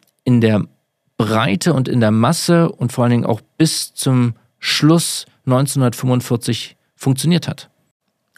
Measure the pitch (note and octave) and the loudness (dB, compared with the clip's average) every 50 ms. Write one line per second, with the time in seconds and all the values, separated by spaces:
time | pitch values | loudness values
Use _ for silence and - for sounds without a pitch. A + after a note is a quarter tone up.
0 | _ _ _ _ - B2+ B2 A#2+ A2+ A2 G#2+ G2+ E2 - _ _ _ _ _ _ | _ _ _ _ 0 2 2 4 4 2 2 0 -2 -4 _ _ _ _ _ _
1 | _ _ _ - A2+ G#2 A2 A2 A#2 D#3 G3 F#3 - F3+ D3+ C3 B2+ - - B2 | _ _ _ -4 -4 -2 0 0 0 0 -2 -2 0 0 0 0 0 0 0 0
2 | A2+ G#2+ G#2+ A2 A#2 C3 E3+ - - - E3+ E3+ E3+ - - - B2 A#2+ - - | 2 2 2 2 2 2 0 0 0 0 2 2 2 0 -2 -4 -6 -4 -2 0
3 | A#2+ A#2+ A#2+ A#2 - - A2+ A2 - _ _ - D#3 D#3 - - - - - - | 0 2 2 0 0 -2 -4 -4 -6 _ _ 0 0 0 0 -4 -8 -10 -10 -6
4 | - C#3+ C3 B2+ B2 A#2+ A#2 _ _ _ _ _ - - - - - D3+ E3 E3+ | -2 0 2 2 2 0 -2 _ _ _ _ _ -6 -4 -2 2 4 4 4 4
5 | - - - - - _ _ _ - C3+ B2+ B2+ C#3 C3+ - C#3 C3 A#2+ A2+ - | 2 -2 -6 -8 -12 _ _ _ -4 0 0 0 0 0 0 0 0 0 -2 -2
6 | - B2+ B2+ B2 - - B2+ A#2+ - - A#2 - - - - _ _ _ _ - | -2 0 0 0 0 -2 -4 -4 -2 -4 -6 -6 -8 -14 -20 _ _ _ _ -6
7 | - C3+ C3+ C3 - D#3 F3+ E3 - - - - - _ _ _ _ _ _ _ | -2 -2 -2 0 0 0 0 0 -2 -4 -10 -12 -14 _ _ _ _ _ _ _
8 | _ _ _ _ _ _ _ | _ _ _ _ _ _ _